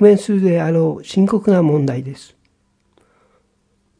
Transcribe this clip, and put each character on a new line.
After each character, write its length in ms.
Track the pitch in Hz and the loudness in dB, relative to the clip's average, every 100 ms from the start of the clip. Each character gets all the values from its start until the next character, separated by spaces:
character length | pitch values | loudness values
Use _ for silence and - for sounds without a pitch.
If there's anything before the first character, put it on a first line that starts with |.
面 180 | 208 202 | 4 4
す 120 | - | 0
る 100 | 202 | -2
で 180 | 185 170 | 0 0
あ 100 | 160 | 0
ろ 280 | 165 160 151 | -2 -2 -4
う 40 | |
深 220 | - 190 196 | -6 -2 0
刻 240 | 214 214 | 0 0
な 120 | 185 | 2
問 240 | 160 147 135 | 2 0 -2
題 160 | 127 | -4
で 120 | 131 135 | -10 -16
す。 200 | - _ _ _ _ _ _ _ _ _ _ _ _ _ _ _ _ | -20 _ _ _ _ _ _ _ _ _ _ _ _ _ _ _ _